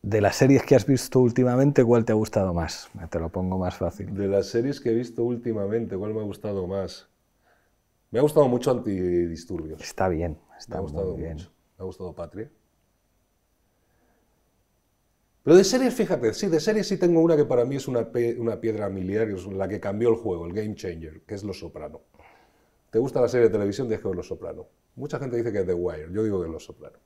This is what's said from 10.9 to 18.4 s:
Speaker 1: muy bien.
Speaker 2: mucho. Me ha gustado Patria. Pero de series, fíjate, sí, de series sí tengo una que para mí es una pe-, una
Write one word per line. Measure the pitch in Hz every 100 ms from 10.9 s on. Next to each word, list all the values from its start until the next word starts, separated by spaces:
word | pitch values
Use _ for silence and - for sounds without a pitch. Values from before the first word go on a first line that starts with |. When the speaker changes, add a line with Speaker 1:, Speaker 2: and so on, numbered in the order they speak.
| 78 95
Speaker 1:
muy | 82
bien. | 80
Speaker 2:
mucho. | 78 90 _ _ _
Me |
ha | 92
gustado | - 92
Patria. | - 82 95 127 _ _ _ _ _ _ _ _ _ _ _ _ _ _ _ _ _ _ _ _ _ _ _ _ _ _ _ _ _
Pero | - 175
de |
series, | 185 254 254
fíjate, | 240 185 151 117
sí, | - 196
de | 160
series | 156 214 190
sí | 190
tengo | 180 165
una | 165 156
que | 143
para | 123 120
mí | 139
es | 131
una | 120 113
pe-, | 120 117
una | 117